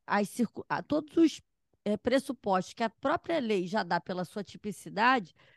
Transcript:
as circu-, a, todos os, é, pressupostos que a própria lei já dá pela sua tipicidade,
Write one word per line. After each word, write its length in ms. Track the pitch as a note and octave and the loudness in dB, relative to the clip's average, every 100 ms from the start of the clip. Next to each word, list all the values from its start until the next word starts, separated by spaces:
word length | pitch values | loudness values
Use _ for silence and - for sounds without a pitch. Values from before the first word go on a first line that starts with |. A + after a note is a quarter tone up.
| - | -2
as 220 | G3+ G#3 | 0 0
circu-, 360 | - A#3 - - | 0 -2 -4 -4
a, 120 | C#3+ | -4
todos 360 | - D4 D4+ - | -2 -2 0 4
os, 240 | E4 - - _ _ _ | 4 4 -16 _ _ _
é, 140 | - G#3 | -4 -2
pressupostos 760 | - C4 - B3+ G#3+ F#3 F3+ | 2 2 2 -4 0 0 0
que 100 | - | -4
a 60 | A3 | -4
própria 480 | - C#4 E4+ - E4 | -2 -2 -2 -2 -2
lei 280 | A#3 G#3 F3 | 0 -2 0
já 160 | G#3 | -2
dá 160 | F3+ F3 | 0 -2
pela 240 | - F3+ | -2 -6
sua 180 | F3+ - | -6 -8
tipicidade, 920 | G3 - G#3 F#3+ E3 E3+ A#3 C4 E3+ _ - | -12 -10 -10 -10 -8 0 4 2 0 _ -20